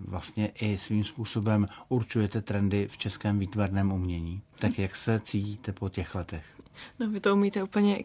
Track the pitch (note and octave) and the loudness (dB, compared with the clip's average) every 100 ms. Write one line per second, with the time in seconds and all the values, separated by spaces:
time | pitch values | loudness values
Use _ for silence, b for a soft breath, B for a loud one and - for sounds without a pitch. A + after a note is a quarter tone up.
0 | F#2+ F#2 - - G#2+ - G#2+ F#2+ - G#2+ | -6 -8 -6 -2 -2 -2 -2 -2 0 0
1 | G2+ - A2 A2+ G#2 G#2+ G2+ B B B2+ | 0 -4 -4 -2 2 4 2 B B -2
2 | A2 A2+ G#2 A2 - G2+ G2+ G2+ G2+ - | 0 0 2 0 -2 0 2 2 0 -4
3 | G#2 - G#2 G2+ F#2+ G#2+ G2 G2 G2 F#2+ | -6 -2 0 2 2 0 2 2 2 2
4 | F#2 E2+ E2 F#2+ - - G#2 - F#2+ - | -2 -2 -4 -8 -10 -2 -2 0 -2 -2
5 | - A2 - G#2 G2+ G#2 - G2 G2 G2 | 0 0 0 -4 -4 -6 -8 -4 -4 -4
6 | F2 F#2+ E2+ D#2+ - - - B B - | -6 -6 -6 -10 -12 -20 -20 B B -6
7 | A3+ G#3 G3+ G3+ G3+ G3+ G3 G#3 G3+ G3 | -4 0 4 4 4 0 -2 2 4 2